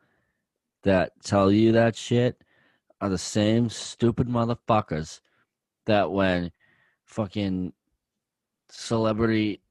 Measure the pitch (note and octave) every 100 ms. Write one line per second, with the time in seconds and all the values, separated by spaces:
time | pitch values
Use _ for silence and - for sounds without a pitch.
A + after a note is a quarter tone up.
0 | _ _ _ _ _ _ _ _ G2 F#2
1 | D#2+ - - G2+ G2 G#2 A2+ A2+ A#2 -
2 | - A#2+ B2 - _ _ _ _ _ _
3 | G2 F#2 - G#2+ G#2 A2+ A#2 - - -
4 | A#2 A2 A#2+ A#2+ A#2 A#2+ - G#2+ - D#2
5 | D#2+ - _ _ _ _ _ _ - G#2
6 | E2 G2 F#2+ F2+ F2 - _ _ _ _
7 | _ - G#2 G#2+ G2 F#2 F2+ - _ _
8 | _ _ _ _ _ _ _ - - A2+
9 | A2 G#2+ A2+ A2 G#2+ F#2 _